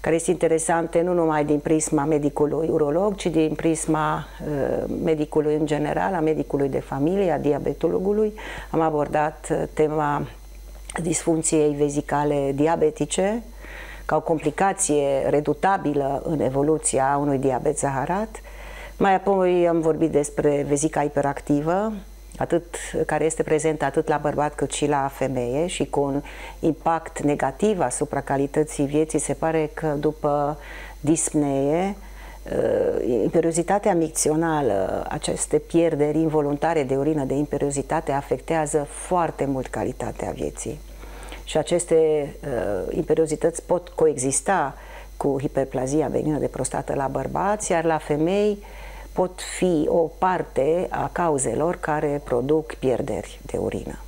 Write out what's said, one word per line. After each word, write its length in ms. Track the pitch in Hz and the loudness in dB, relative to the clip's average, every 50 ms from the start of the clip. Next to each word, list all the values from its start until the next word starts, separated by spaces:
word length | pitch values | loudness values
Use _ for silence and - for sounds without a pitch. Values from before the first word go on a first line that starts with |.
care 180 | - - 160 165 | 2 2 0 2
sunt 100 | 160 - | 2 0
interesante 720 | 180 156 - 160 165 160 156 - 170 165 165 165 - 170 | 0 2 4 2 2 2 2 2 0 0 0 2 2 2
nu 120 | 165 180 | 2 4
numai 320 | 180 175 165 160 156 151 147 | 2 2 4 4 4 2 2
din 140 | 147 147 147 | 2 2 0
prisma 460 | - - 160 156 156 - 160 151 143 | 2 2 2 2 2 2 0 0 2
medicului 640 | 151 160 147 147 143 143 - 147 143 147 143 165 165 | 2 2 2 2 0 2 2 2 2 2 0 0 2
urolog, 460 | 170 160 151 143 143 170 196 214 196 | 2 2 2 2 2 2 2 2 0
ci 120 | 190 - | 0 -2
din 280 | 185 160 160 156 156 156 | 0 2 4 2 2 0
prisma, 720 | - - 165 160 156 - - 160 156 156 151 156 160 156 - - - | 0 0 0 0 0 0 0 0 2 2 0 0 -2 -4 -10 -12 -10
uh, 440 | - - 156 143 131 - - - - - - - - | -6 -4 -2 -2 0 0 0 -2 -2 -2 -4 -2 0
medicului 500 | 170 160 151 151 147 - 156 147 151 151 | 0 2 0 0 0 2 2 2 4 2
în 120 | 151 156 | 2 2
general, 480 | 147 151 147 151 147 151 160 175 190 196 | 0 0 0 0 0 0 0 0 0 0
a 60 | 170 | 2
medicului 480 | 156 156 156 147 143 - - 143 139 135 | 2 2 2 0 -2 -2 0 0 0 0
de 120 | 131 127 | 0 -2
familie, 500 | - - 143 135 139 160 185 196 202 175 | -4 -4 -4 0 0 2 2 2 2 2
a 80 | 151 139 | 2 2
diabetologului. 960 | 135 143 147 135 135 139 139 - - 165 175 180 185 196 208 214 220 214 214 - - - - - - - | 2 2 0 2 0 -2 -2 0 0 0 0 2 0 0 2 2 0 0 -2 -6 -12 -12 -12 -12 -10 -4
Am 100 | - 160 | 0 2
abordat, 680 | 160 160 151 147 147 143 - 151 151 156 156 - - - | 2 2 2 0 -2 0 2 0 0 0 -2 -6 -4 -4
uh, 120 | 160 - 156 - - | -2 -2 -2 -4 2
tema 520 | - 151 151 156 156 151 147 143 143 143 - - - - - - - - - - - - - - - | 2 2 2 4 0 0 2 0 0 -2 -6 -10 -16 -18 -18 -18 -18 -18 -18 -18 -16 -16 -10 -8 -4
disfuncției 720 | 165 165 160 - - - 165 160 156 - - 156 151 151 147 | -2 -2 -2 0 2 2 0 2 2 2 2 4 4 4 4
vezicale 800 | 143 147 147 143 147 - - 143 143 147 147 147 143 139 139 139 | 2 0 0 0 -2 -2 0 0 0 2 2 2 2 0 0 2
diabetice, 880 | 139 147 160 170 165 156 156 151 - 151 151 - - 185 196 214 240 226 - - - - - - - - - - - - | 2 2 2 4 4 2 2 2 0 -4 -2 0 0 2 2 0 -2 -6 -10 -16 -16 -16 -16 -14 -14 -14 -14 -14 -10 -4
ca 120 | - - | 0 0
o 40 | 156 | 0
complicație 1080 | 151 - 165 151 - 156 147 - 190 196 185 190 - - 151 147 143 139 139 135 - - | 2 2 0 2 2 -2 0 2 2 2 2 0 0 2 2 2 4 2 2 2 2 2
redutabilă 960 | 139 143 151 151 147 - - 190 196 190 - 147 147 143 139 135 139 135 - | 2 2 2 2 0 2 2 2 2 2 2 0 0 2 0 0 -2 -2 -2
în 160 | - 165 143 | -2 0 0
evoluția 760 | - 123 131 139 139 151 160 151 - - - 131 131 135 143 143 | 0 2 2 2 4 4 2 2 2 0 2 2 2 2 2 2
unui 180 | 143 147 143 131 | 2 2 2 2
diabet 400 | 123 135 127 120 - 156 143 - | 2 2 2 2 0 0 0 0
zaharat. 640 | - 139 135 135 131 156 175 196 220 220 - - - - - - - - - - - - - | -2 -2 0 -2 -2 -2 -2 -2 -2 -4 -8 -16 -16 -16 -16 -16 -16 -16 -14 -14 -16 -16 -2
Mai 180 | - 214 196 190 | 0 4 4 4
apoi 540 | 185 190 202 202 190 185 180 180 180 175 170 | 4 4 4 4 4 4 4 6 6 6 4
am 120 | 165 170 | 4 4
vorbit 300 | 156 160 156 151 160 156 | 4 2 2 4 2 4
despre 540 | - 143 147 - - - - 147 143 143 143 143 | 4 2 2 2 -2 2 2 4 4 4 2 2
vezica 320 | 147 143 147 156 - 151 | 2 2 2 0 2 2
hiperactivă, 920 | 147 147 - 147 143 139 139 - - - 147 147 147 160 175 190 214 220 220 202 - - - - - - - - | 0 0 0 0 0 0 -2 -4 0 0 2 2 2 2 2 2 0 0 -4 -6 -10 -14 -18 -20 -18 -18 -8 -8
atât, 360 | 127 - - 170 165 - - - - - - - 160 | -2 0 0 0 0 -2 -12 -10 -10 -6 -2 -2 -2
care 180 | - 156 151 147 | 0 0 0 0
este 180 | 160 - - | 0 0 0
prezentă 420 | 160 - 156 151 143 160 156 151 151 | 0 0 2 2 2 0 0 0 -2
atât 240 | 139 135 160 151 151 | 0 0 0 0 0
la 80 | 156 | 0
bărbat 380 | 143 147 151 139 139 147 151 - | 0 0 -2 0 0 -2 -2 0
cât 160 | - 147 131 | -2 -4 -4
și 160 | - - 147 | -2 -2 0
la 240 | 143 147 143 135 139 | 2 2 2 0 -2
femeie 540 | - - 135 131 135 127 123 120 123 143 165 | -2 -2 -2 -2 0 -2 -2 -2 0 0 -2
și 200 | 180 180 - 147 | -2 -2 -4 -4
cu 140 | - - 143 | -2 0 0
un 220 | 143 139 135 143 143 - - - - - - - | 0 0 0 -4 -4 -6 -14 -14 -14 -14 -12 -2
impact 600 | - 165 151 - - 165 165 160 160 - - - | -2 -2 -2 0 0 0 0 0 -2 -6 -10 -2
negativ 600 | 151 143 147 - - 135 - - - 214 214 180 | 0 0 0 2 0 -2 -2 0 0 0 2 2
asupra 400 | 147 123 - - 147 - - 139 | 0 -2 0 -2 -4 -2 -2 -4
calității 640 | - - 143 135 139 139 - 151 151 147 - - 147 | -2 0 0 0 0 0 2 0 0 0 0 -2 -2
vieții. 340 | 135 147 151 160 156 - 156 | 0 2 2 0 2 0 -4
Se 140 | - - | -2 -2
pare 380 | 143 - - 160 160 160 156 147 - | -4 -2 -2 0 2 0 0 0 -4
că 120 | - - | -4 -2
după 720 | 156 147 143 147 151 151 - - 151 143 147 147 143 151 - - - - - - - - - | -2 -2 0 0 -2 -2 0 0 0 2 2 0 0 -2 -6 -10 -14 -14 -14 -14 -16 -16 -6
dispnee, 960 | - 143 165 160 - - - 156 147 143 139 139 135 143 151 170 185 196 202 - - - - - - - - - - | 0 0 2 2 0 0 0 0 2 2 2 2 2 2 2 2 0 -2 -4 -6 -12 -18 -18 -16 -16 -16 -18 -16 -10
uh, 800 | - - - - - - - - - - - - - 123 113 | -6 -2 0 0 0 2 2 2 0 0 0 -2 0 0 0
imperiozitatea 720 | 95 156 156 170 160 165 160 175 170 - 190 202 202 214 185 | 0 2 2 2 2 2 2 0 0 2 0 2 2 2 2
micțională, 1120 | 170 165 156 - - - 143 156 156 165 165 156 151 143 120 101 98 92 - - 101 - - | 2 0 0 -2 -2 0 0 2 2 2 2 2 2 2 2 2 2 0 0 -2 -4 -4 -6
aceste 500 | - 151 - - - - - - - 151 | -6 -6 -4 -4 -4 -4 -2 0 0 0
pierderi 600 | - - - 165 170 165 156 139 147 147 147 156 | 0 2 2 4 4 4 4 2 2 2 2 2
involuntare 640 | 160 160 147 156 147 143 143 147 - 160 170 156 | 2 4 2 2 2 2 0 0 0 0 2 2
de 140 | 139 123 135 | 2 2 0
urină, 280 | 135 139 151 160 151 135 | 2 2 2 2 0 0
de 100 | 131 135 | 0 0
imperiozitate, 800 | 139 147 - - 143 143 143 139 139 135 - 147 160 160 - | 0 0 0 0 0 0 0 0 -2 -2 -2 -2 -2 0 0
afectează 760 | 139 139 139 - 139 131 - - 165 160 156 147 - 156 143 147 | -2 -2 0 -2 -4 -4 -2 -2 0 0 0 2 0 0 0 0
foarte 560 | - - - - 180 175 170 151 127 - 143 | -8 -14 -4 0 0 2 2 0 0 -2 -2
mult 220 | 139 139 131 123 | -2 -2 -2 -4
calitatea 640 | - - 120 101 101 131 - 127 110 - - - 98 | -6 -4 -4 -4 -4 -4 -4 -6 -6 -6 -6 -6 -6
vieții. 500 | 78 - 76 73 71 - - 110 123 147 - - - - - - - - - - - - - | -4 -4 -6 -6 -6 -6 -10 -10 -10 -10 -12 -18 -18 -18 -16 -16 -16 -16 -14 -14 -14 -14 -12
Și 120 | - - | -2 -2
aceste, 400 | 156 147 - 175 175 156 - 175 160 160 156 151 151 143 139 139 - | 0 0 2 0 0 2 4 4 6 6 6 4 2 0 -2 -6 -10
uh, 540 | - 151 131 117 90 95 104 92 87 - - | -8 -4 -4 -2 -2 -2 -2 -2 -2 -2 -2
imperiozități 640 | - 156 - 156 156 160 151 151 147 - 170 165 - | -4 0 0 2 2 2 0 0 0 0 0 0 -2
pot 260 | - - 185 175 170 - | -2 -2 -2 -2 -2 -6
coexista 840 | - - 160 160 143 139 127 135 135 - - - 196 180 151 131 - - - - - - - - - | -2 2 4 4 4 2 0 0 0 0 0 0 0 2 0 -2 -4 -10 -16 -16 -16 -16 -16 -16 -10
cu 200 | - - 143 135 135 | -2 0 0 0 0
hiperplazia 680 | 131 151 - 139 135 131 - 131 127 131 143 156 151 127 | -2 -2 0 -2 -2 0 -2 -4 -2 0 0 0 0 2
benignă 300 | - 127 - 147 151 135 | 0 0 0 0 0 0
de 80 | 139 | -2
prostată 480 | 127 - - 135 - - - 143 - 147 | -4 -2 -4 -6 -4 -4 -4 -4 -4 -4
la 120 | 139 135 | -2 -2
bărbați, 640 | 135 139 135 135 131 135 151 170 196 208 208 - - | -2 -2 -4 -4 -4 -2 -2 0 0 0 -2 0 0
iar 140 | 185 165 165 | 0 2 2
la 140 | 165 160 151 | 2 0 0
femei 680 | - - 151 147 156 165 190 202 208 214 208 202 - - - - - - - - - - | 0 -2 0 0 2 2 2 2 2 2 0 -2 -8 -16 -16 -16 -16 -16 -16 -16 -16 -10
pot 280 | - - 185 180 180 - - - - | -2 -2 -2 -2 -2 -10 -12 -10 -4
fi 300 | - 185 185 175 151 151 - | -2 0 2 2 2 0 2
o 220 | - 175 165 151 - - | 2 2 2 0 0 0
parte 680 | - 185 185 165 151 - - - 135 147 160 180 185 - | 0 0 0 0 -4 -4 -2 0 2 2 2 0 0 -2
a 180 | - 107 135 143 | -4 -4 -4 -4
cauzelor 640 | - - 175 170 151 135 - 131 113 117 147 170 175 | -2 -2 0 2 2 0 0 0 0 0 0 -2 -2
care 440 | 175 - - 151 151 156 151 143 143 143 | -2 -2 -2 -2 0 0 -2 -2 -4 -2
produc 500 | - 131 120 123 135 151 160 151 - - | -2 -2 0 2 2 2 2 2 -4 -10
pierderi 680 | - - 131 123 110 - - 107 90 - - - - - | -4 0 0 0 0 -2 -4 -4 -6 -6 -10 -14 -16 -12
de 100 | - - | -6 -4
urină. 420 | 90 92 101 - 101 - - - - - | -2 -2 -2 -4 -4 -6 -8 -10 -12 -14